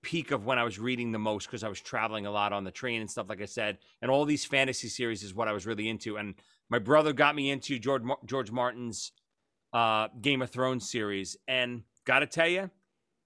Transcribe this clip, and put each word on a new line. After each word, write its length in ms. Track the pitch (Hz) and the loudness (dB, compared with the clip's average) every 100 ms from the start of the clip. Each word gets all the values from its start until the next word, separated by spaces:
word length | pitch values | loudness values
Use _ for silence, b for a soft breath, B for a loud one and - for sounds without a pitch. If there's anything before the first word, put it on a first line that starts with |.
peak 300 | - 170 147 | -4 -4 0
of 140 | 135 107 | -2 2
when 120 | 127 | 2
I 60 | |
was 160 | 117 98 | 2 0
reading 320 | 117 123 117 | -2 -2 -2
the 80 | 113 | 0
most 280 | 110 104 - | 0 -2 -4
'cause 160 | 117 | -6
I 60 | 107 | -6
was 100 | 98 | -8
traveling 460 | - 120 110 110 101 | -6 -2 -2 -2 -2
a 60 | |
lot 220 | 104 104 | 0 2
on 100 | 101 | 0
the 80 | 95 | -4
train 300 | - 127 113 | -6 -4 -4
and 80 | 107 | -4
stuff, 200 | - 98 | -6 -6
like 120 | 98 | -8
I 40 | 101 | -8
said. 320 | - 104 98 b b | -4 -4 -4 b b
And 80 | 120 | 2
all 160 | 135 147 | 4 4
these 200 | 147 - | 0 2
fantasy 420 | 139 135 127 113 | 2 2 0 -6
series 340 | - 120 107 | -4 -2 -2
is 140 | 101 95 | -6 -2
what 120 | 110 | -2
I 40 | |
was 160 | 104 95 | -2 -4
really 220 | 107 110 | -4 -2
into. 280 | 110 110 104 | -4 -6 -6
And 160 | 104 92 b b _ | -8 -10 b b _
my 100 | 120 | -2
brother 340 | 101 151 156 | 6 6 6
got 220 | 135 147 147 | 4 4 4
me 160 | 139 | 0
into 260 | 139 - 131 | -2 -2 -4
George 240 | 113 135 | 0 0
Mar-, 160 | 120 139 110 | 0 -4 -4
George 240 | 135 107 | -4 -2
Martin's, 600 | 123 123 117 120 101 - - _ _ _ _ _ | 0 0 0 -6 -6 -10 -14 _ _ _ _ _
uh, 340 | 120 113 110 110 123 | 4 4 4 2 0
Game 200 | 123 135 | 2 2
of 80 | 127 | 0
Thrones 400 | 123 127 127 104 | 0 0 0 -4
series. 480 | 120 104 98 92 - - | -4 -2 -2 -4 -10 -4
And 360 | 131 123 120 - _ - | -2 0 -4 -12 _ 2
gotta 200 | 131 147 | 4 4
tell 220 | 165 165 | 2 2
ya, 220 | 180 190 - _ _ _ _ | 2 -2 -10 _ _ _ _